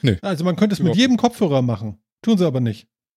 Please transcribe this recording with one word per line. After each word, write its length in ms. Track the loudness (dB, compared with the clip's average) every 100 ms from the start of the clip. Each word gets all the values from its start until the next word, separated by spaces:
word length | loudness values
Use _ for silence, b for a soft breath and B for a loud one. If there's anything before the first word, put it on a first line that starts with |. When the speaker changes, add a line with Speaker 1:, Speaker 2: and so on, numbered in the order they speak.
Speaker 1:
nö. 140 | -2 0
Speaker 2:
Also 220 | -2 -4
man 100 | -2
könnte 200 | 0 0
es 40 | 0
mit 60 | 0
Speaker 1:
Überhaupt 120 | 2
Speaker 2:
jedem 140 | 2
Speaker 1:
nicht. 80 | 2
Speaker 2:
Kopfhörer 420 | 0 0 0 0
machen. 360 | 0 -2 -6 -12 _ _
Tun 160 | 0 0
sie 80 | 0
aber 140 | 0
nicht. 260 | -2 -4 -12 _ _